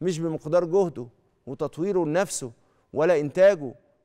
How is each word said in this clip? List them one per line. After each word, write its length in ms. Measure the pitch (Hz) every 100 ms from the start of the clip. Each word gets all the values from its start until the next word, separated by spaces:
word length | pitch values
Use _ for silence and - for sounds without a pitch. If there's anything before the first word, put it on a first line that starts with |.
مش 180 | 175 160
بمقدار 460 | 165 156 151 175
جهده 420 | 170 190 180 123 120 _ _ _ -
وتطويره 580 | 135 147 - 190 185
لنفسه 480 | 156 165 196 - 127 - _ _ _
ولا 280 | 120 165 156
إنتاجه 540 | 147 180 190 185 135 - _ _